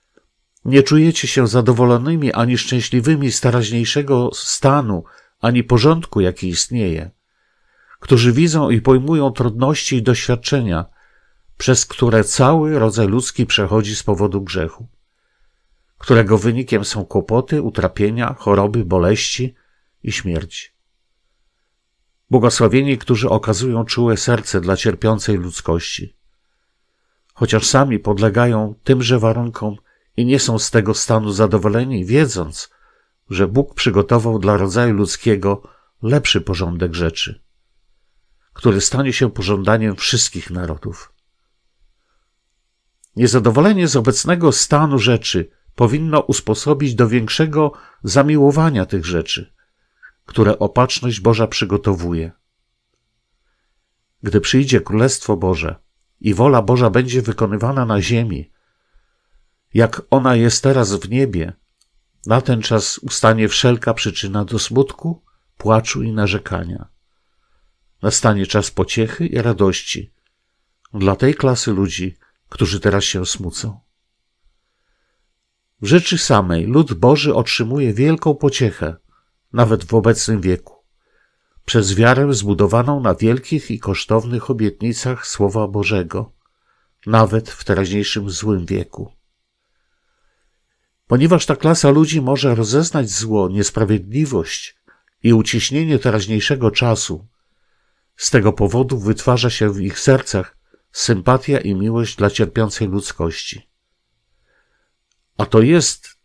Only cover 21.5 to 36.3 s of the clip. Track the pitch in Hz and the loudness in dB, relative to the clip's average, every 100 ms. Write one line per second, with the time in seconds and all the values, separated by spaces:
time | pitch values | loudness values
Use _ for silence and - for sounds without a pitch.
21.5 | _ _ _ _ _ _ _ - 127 120 | _ _ _ _ _ _ _ 0 2 4
22.5 | - 113 120 139 131 - 117 123 107 - | 4 4 4 2 -2 0 0 2 0 0
23.5 | 101 127 117 117 - 120 107 - 120 95 | -2 -2 -2 -2 0 0 0 0 -2 -2
24.5 | 98 87 92 117 87 110 110 - 101 87 | -4 -2 -2 -2 0 0 0 -2 -4 -4
25.5 | - - 85 - - 90 _ _ _ _ | -8 -4 -4 -4 -10 -14 _ _ _ _
26.5 | _ _ _ _ _ _ _ _ - 113 | _ _ _ _ _ _ _ _ -4 0
27.5 | 110 - 135 139 107 - 101 110 104 120 | 0 2 2 2 0 -2 0 2 2 2
28.5 | 110 107 104 - 135 117 123 113 113 120 | 0 -4 -4 0 2 2 2 2 0 -4
29.5 | 110 107 101 _ _ _ - 120 135 - | -6 -10 -10 _ _ _ -4 0 0 0
30.5 | 110 - 117 104 107 - 113 107 98 110 | -2 0 0 0 0 0 0 0 0 2
31.5 | 107 101 107 127 120 90 131 151 98 78 | 2 0 -2 -2 -4 0 2 2 -2 -8
32.5 | 80 - _ _ _ _ _ - 92 101 | -10 -16 _ _ _ _ _ -8 -2 0
33.5 | 110 143 - - 92 - 120 113 110 92 | 0 -2 -2 0 2 2 2 0 0 2
34.5 | 104 98 95 120 101 98 - - 101 98 | 2 0 0 0 2 -2 -2 -2 0 0
35.5 | 101 - _ _ _ 110 143 - | -4 -8 _ _ _ -2 0 2